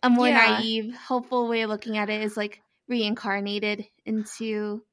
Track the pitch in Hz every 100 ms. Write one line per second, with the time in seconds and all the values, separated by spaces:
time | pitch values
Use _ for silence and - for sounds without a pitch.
0 | 254 240 247 233 226 220 220 226 214 247
1 | - 254 240 254 233 226 220 214 233 214
2 | 208 214 214 214 208 - _ _ - 247
3 | 214 226 214 202 202 208 208 208 208 _
4 | - 220 214 - 226 214 208 208 _